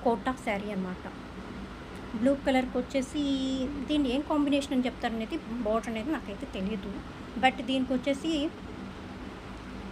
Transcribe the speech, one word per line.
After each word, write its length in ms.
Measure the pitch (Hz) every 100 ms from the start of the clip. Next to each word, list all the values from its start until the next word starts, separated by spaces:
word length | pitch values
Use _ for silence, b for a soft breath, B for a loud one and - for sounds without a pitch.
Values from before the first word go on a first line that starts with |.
కోటా 280 | 262 233 262 254
శారీ 240 | 240 202 208
అనమాట. 300 | 202 185 185 190 - - - - - - - - - - 214
బ్లూ 120 | 247 277 294
కలర్కి 300 | 262 254 254
వచ్చేసి 420 | 247 277 262 302 285 269 262 262 254 285 247
దీన్ని 220 | 254 269 262
ఏం 60 | 294
కాంబినేషన్ 460 | 302 285 277 277 262
అని 100 | 247
చెప్తారనేది, 500 | - 240 226 220 320 - 240 214
బార్డర్ 240 | 220 233
అనేది 200 | 220 240 294
నాకైతే 300 | - 196 262 202
తెలియదు. 360 | 190 214 196 196 - - - 226
But 140 | 262 262 240
దీనికి 220 | 262 262 254
వచ్చేసి 340 | 277 277 320 311 311 - - - - - - - - - - - - - -